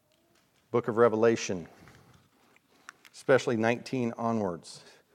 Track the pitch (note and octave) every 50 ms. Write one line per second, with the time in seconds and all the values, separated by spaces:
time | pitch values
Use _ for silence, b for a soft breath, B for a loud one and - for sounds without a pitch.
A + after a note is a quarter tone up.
0 | _ _ _ _ _ _ _ _ _ _ _ _ _ _ A#2 A#2+ - B2+ G#2+ A2+
1 | A#2+ A2+ A2 A2 A2+ A#2 A#2 A2 - - G2 F2 D#2 - b b b b b b
2 | b b b b b _ _ _ _ _ _ _ _ _ _ _ _ - - _
3 | - - - - - - C3+ B2 - C#3+ A#2+ G#2+ A2 A2+ B2 A#2 - - C3+ C3
4 | A#2+ A#2 A2+ - A#2 A#2 A#2 A2 G#2 F#2 E2+ D#2 - - - - - - b b
5 | b b